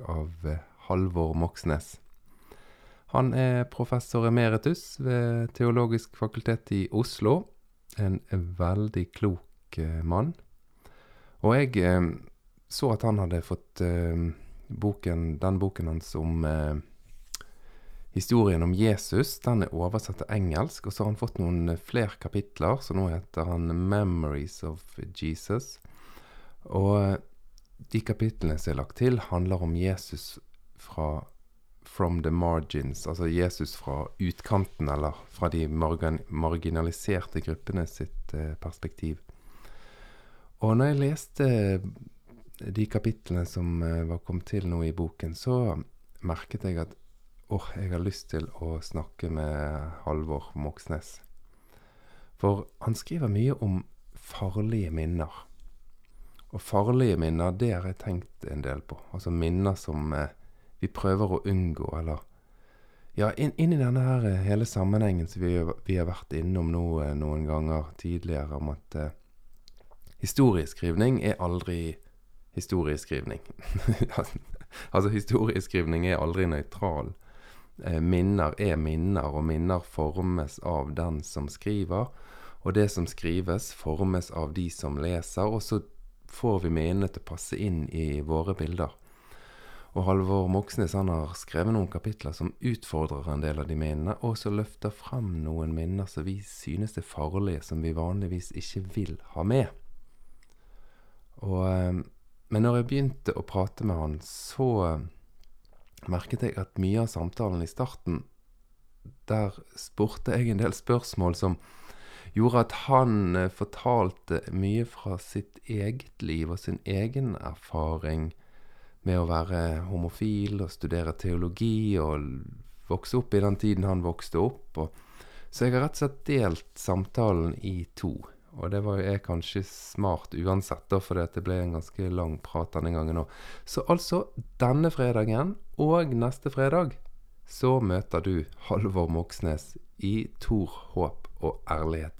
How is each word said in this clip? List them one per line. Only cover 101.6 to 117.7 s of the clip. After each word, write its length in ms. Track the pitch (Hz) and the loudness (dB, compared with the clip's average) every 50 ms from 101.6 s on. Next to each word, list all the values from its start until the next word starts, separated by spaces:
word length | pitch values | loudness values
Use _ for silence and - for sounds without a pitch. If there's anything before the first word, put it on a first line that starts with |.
| 92 92 | 2 2
eh, 240 | 92 92 90 90 90 87 - - - - - - - - - - | 4 4 2 2 0 0 -2 -6 -12 -20 -20 -20 -20 -16 -6 0
men 120 | 110 107 | 2 4
når 140 | 113 120 120 | 4 6 6
jeg 100 | 120 120 | 4 2
begynte 460 | 123 139 139 139 131 135 - - - - | 2 2 2 2 0 0 -2 -2 -2 -2
å 80 | - 98 | -2 -2
prate 380 | - - 98 92 101 - - 113 | -2 0 0 0 0 -2 -2 -2
med 120 | 107 90 | 0 0
han, 220 | 82 78 76 76 76 | 0 0 -2 -4 -4
så, 720 | - - - - - - - - 135 127 117 104 92 85 80 | -8 -12 -14 -14 -14 -8 -2 0 2 2 4 4 4 2 2
eh, 120 | 76 - 85 - - - - - - - - - - - - - - - - - - - - | -2 -4 -8 -12 -16 -20 -20 -20 -20 -20 -20 -20 -20 -20 -20 -20 -20 -20 -20 -20 -12 -6 -2
merket 340 | 92 87 - - - - | -2 -2 -2 -2 -4 -2
jeg 160 | - 117 - - | -2 -2 -2 -4
at 200 | 92 - - - | -6 -6 -2 0
mye 220 | 95 95 101 113 | 2 2 4 2
av 60 | 113 113 | 2 0
samtalen 540 | - 87 82 87 - - 117 101 92 85 | -2 -2 -4 -4 -2 -2 0 0 0 0
i 40 | 85 | -2
starten, 580 | 80 - - 127 127 - - - 92 85 71 - - - _ - _ - - - _ - _ - - - - - - - - - | -4 -2 -4 -4 -4 -4 -6 -4 -2 -2 -2 -4 -10 -20 _ -20 _ -20 -20 -20 _ -20 _ -20 -20 -20 -20 -20 -20 -20 -12 -4
der 260 | - 107 110 107 98 - - - - - | -2 0 2 2 0 -2 -6 -16 -20 -18
spurte 600 | - - - - - 104 110 - - - - 117 | -18 -18 -8 0 0 0 0 0 -2 -2 0 2
jeg 140 | 120 123 117 | 2 4 4
en 80 | 107 98 | 2 2
del 140 | 107 85 | 2 2
spørsmål 640 | - - - - 123 120 - - - - 92 87 85 | 0 -2 0 2 2 2 2 -2 -2 2 2 2 2
som 220 | - - 92 90 - - - - - - - - - - - - - - - - | 2 2 0 0 0 -4 -14 -20 -20 -18 -18 -18 -18 -18 -18 -18 -18 -14 -4 2
gjorde 260 | 104 110 120 117 120 | 4 4 6 6 6
at 120 | 113 - | 4 4
han, 640 | - - - - 135 131 131 123 110 104 98 90 90 | 0 -6 0 6 6 6 8 6 6 4 4 4 4
eh, 120 | 90 92 95 | 4 2 2
fortalte 1040 | - - 101 - - - - 123 123 117 98 92 - - - - 85 80 - - | 0 -4 -6 -6 -6 -4 0 2 4 4 4 2 0 -4 -6 -2 -2 -2 -2 -2
mye 320 | 82 92 95 98 104 113 117 | -2 0 0 2 2 0 0
fra 300 | 120 - - - 104 95 90 | -2 -6 -10 -8 -6 -6 -6
sitt 400 | - - - 104 98 - - - - - | -8 -8 -8 -8 -8 -8 -14 -16 -10 -6
eget 540 | 113 104 101 104 117 131 - - - - | -4 -2 -2 -2 -4 -4 -8 -14 -12 -8
liv 280 | - 87 80 80 80 78 | -4 -2 0 0 0 -2
og 80 | 87 87 | -2 -4
sin 200 | - - 92 - - | -4 -4 -4 -4 -2
egen 500 | - 98 95 104 117 127 135 135 123 92 | -2 0 0 0 0 0 0 0 0 -2
erfaring 960 | - - - - - - - | -4 -6 -8 -10 -12 -10 -6